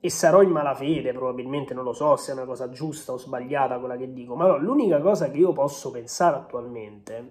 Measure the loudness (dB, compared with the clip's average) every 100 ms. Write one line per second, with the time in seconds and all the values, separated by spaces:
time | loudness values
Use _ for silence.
0 | -4 2 6 8 8 4 0 -2 -2 0
1 | -2 -4 -4 -6 -6 -6 -6 -6 -6 -2
2 | 2 2 0 -8 -8 -8 -10 -8 -10 -10
3 | -10 -10 -8 -10 -4 -2 0 -2 -6 -8
4 | -10 -12 -10 2 4 4 2 2 4 4
5 | 4 2 0 2 2 4 0 -2 -10 -10
6 | -12 0 2 2 -6 -10 -10 -12 -14 -18
7 | -14 -14 -14